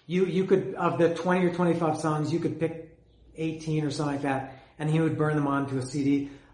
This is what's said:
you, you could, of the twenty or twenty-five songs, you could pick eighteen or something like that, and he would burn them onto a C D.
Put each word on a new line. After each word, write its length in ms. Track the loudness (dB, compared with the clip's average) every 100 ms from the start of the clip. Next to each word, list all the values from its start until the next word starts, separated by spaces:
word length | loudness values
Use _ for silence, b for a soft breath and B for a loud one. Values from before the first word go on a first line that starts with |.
| -4
you, 180 | 0 2
you 180 | 2
could, 320 | 2 2 2 -2
of 220 | -2 2
the 180 | 2 2
twenty 300 | 2 2 2
or 60 |
twenty-five 460 | 2 2 2 0 0
songs, 340 | 0 0 0
you 60 | 0
could 220 | -2 -2
pick 360 | -4 -6 -16 -20 -20 -20 -20
eighteen 500 | -8 -6 -6 -2 -2
or 60 | -2
something 240 | -2 -2
like 80 | -2
that, 400 | -2 -2 -6 -14 -20 -6
and 100 | 0
he 120 | 2
would 180 | 2 2
burn 160 | 0
them 140 | 0 0
onto 300 | 0 -2 -4
a 40 |
C 220 | -4 -2
D. 260 | 2 2 B B B